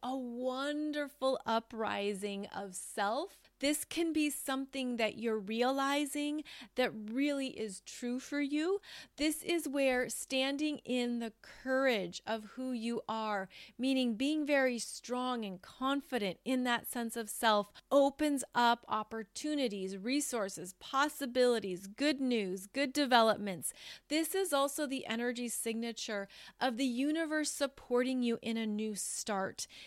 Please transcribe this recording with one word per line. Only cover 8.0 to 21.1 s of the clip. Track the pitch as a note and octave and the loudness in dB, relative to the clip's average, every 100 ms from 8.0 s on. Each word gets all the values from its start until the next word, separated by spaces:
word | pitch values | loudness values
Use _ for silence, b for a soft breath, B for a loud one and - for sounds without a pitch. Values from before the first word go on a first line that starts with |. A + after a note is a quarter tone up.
| B3 B3+ | -4 -4
for | - C#4+ | -4 -2
you. | C#4+ D4 E4 G4+ B B B - | 0 0 0 0 B B B 0
This | D4+ D4+ | 0 0
is | - E4+ D4+ | -2 -2 0
where | C#4 C4+ B3 B3 | 2 4 4 0
standing | - - C4 C4+ C#4+ D4+ D4 - | -4 -2 0 0 0 -2 -2 -2
in | B3+ A#3+ A#3+ | 0 0 -2
the | A#3 - | -6 -10
courage | - - C4 C4 C4+ A3 F3 - - | -20 -12 0 2 4 2 0 -6 -4
of | A3 G#3+ - | -4 -4 -8
who | B3+ | -4
you | A#3+ A#3 A#3 - | -2 -2 -2 -2
are, | A3 A3 G#3 F#3+ B B B | -2 0 -2 -2 B B B
meaning | C4 C4 B3 | 2 4 2
being | G#3 C#4 D#4 D4 | 2 2 2 2
very | C#4+ C4 A#3+ | 4 4 2
strong | - - - B3 B3+ B3 | -6 -10 -6 -4 -2 -2
and | G#3 F#3 | -4 -8
confident | - - C4 C#4 - B3 G3+ - - | -14 -4 0 0 0 -2 0 -2 0
in | C4 B3 | 0 2
that | A#3+ - | 0 -2
sense | - A#3 A#3+ | -4 -4 -4
of | G#3+ | -6
self, | - A3+ G#3 G#3 - - | 2 4 4 2 -8 4
opens | C#4 C#4 - D4+ C#4 - | 6 6 4 2 2 0
up | - A#3+ A#3 - | 4 4 4 0
opportunities, | A3 G#3+ A3+ G#3 - D4+ D4 B3 G3 F#3 F#3+ | -4 -2 -8 -8 -8 -2 0 0 0 -4 -4
resources, | G#3+ C#4+ C#4+ A#3+ G3 - F3+ - | 0 0 0 -2 -2 -4 -12 -12
possibilities, | - C4+ D4 | -2 2 2